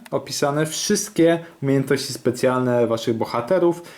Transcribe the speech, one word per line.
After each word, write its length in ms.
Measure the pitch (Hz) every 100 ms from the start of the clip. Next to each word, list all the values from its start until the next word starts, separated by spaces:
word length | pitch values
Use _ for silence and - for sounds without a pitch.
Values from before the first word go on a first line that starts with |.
| -
opisane 540 | 139 - - 143 147 156
wszystkie 760 | - - 202 - - 165 165 165 -
umiejętności 520 | 139 135 135 135 -
specjalne 760 | 123 127 117 127 127 123 120 113
waszych 300 | 113 - 113
bohaterów, 680 | 107 120 120 185 175 165 -